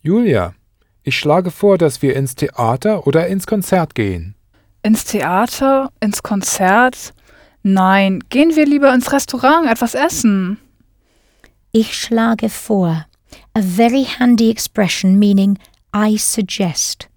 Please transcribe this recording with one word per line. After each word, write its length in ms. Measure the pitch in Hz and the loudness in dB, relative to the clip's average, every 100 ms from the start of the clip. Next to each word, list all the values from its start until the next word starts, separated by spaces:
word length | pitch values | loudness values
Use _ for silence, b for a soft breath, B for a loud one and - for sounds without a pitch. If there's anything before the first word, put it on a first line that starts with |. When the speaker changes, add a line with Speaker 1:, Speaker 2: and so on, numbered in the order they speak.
Speaker 1:
Julia, 520 | 147 214 226 113 87 - _ _ _ _ | 0 0 2 0 -2 -8 _ _ _ _
ich 140 | - - | -6 -4
schlage 320 | 147 165 180 | 2 2 0
vor, 260 | - 202 185 | 0 2 4
dass 240 | 160 - | 2 0
wir 160 | 139 135 | -2 0
ins 180 | 135 | -4
Theater 720 | - 143 - 113 127 214 202 139 | -4 -6 -2 -2 0 -2 0 0
oder 200 | - 180 | 0 0
ins 200 | 190 - | -4 -2
Konzert 480 | 214 180 185 160 | -4 0 -2 0
gehen. 420 | - 104 87 87 - _ _ _ _ 214 | -2 -4 -4 -10 -16 _ _ _ _ 0
Speaker 2:
Ins 160 | 220 | 0
Theater, 880 | - 208 160 185 233 - 269 269 269 _ | 0 -4 -2 0 -2 0 0 0 -2 _
ins 220 | 214 - | -6 -4
Konzert? 920 | - 202 - - 185 208 254 - - b b b b b | -4 -4 -4 -2 2 2 2 -2 -20 b b b b b
Nein, 580 | 196 190 185 196 196 185 - | 0 2 4 2 2 -2 -4
gehen 260 | 254 330 | 2 2
wir 120 | 311 294 | 4 2
lieber 280 | 285 277 | 4 4
ins 160 | 254 - | 2 0
Restaurant 580 | 277 - 247 254 320 294 | -4 -2 0 2 2 2
etwas 280 | 226 233 254 | -2 -2 -2
essen. 600 | 285 - 226 196 185 208 _ _ _ _ _ _ _ _ _ _ _ | -2 0 0 0 -4 -8 _ _ _ _ _ _ _ _ _ _ _
Speaker 3:
Ich 200 | 226 220 | -2 -2
schlage 560 | - - 226 226 226 220 | -6 -4 0 0 0 -4
vor. 560 | - - 202 175 160 156 _ b b b | -6 -4 0 0 -2 -6 _ b b b
A 60 | 226 | -4
very 440 | 190 180 233 262 | -2 2 2 2
handy 440 | 254 - 247 233 226 | -2 0 2 4 2
expression 680 | 220 - - 190 - 190 196 | 0 -6 -2 -2 0 2 4
meaning 400 | 208 196 196 196 b b _ | 4 4 2 -2 b b _
I 240 | 208 214 214 | -2 0 0
suggest. 920 | - - 196 - 180 - - - - | -2 -4 -6 -4 -4 -4 -8 -8 -16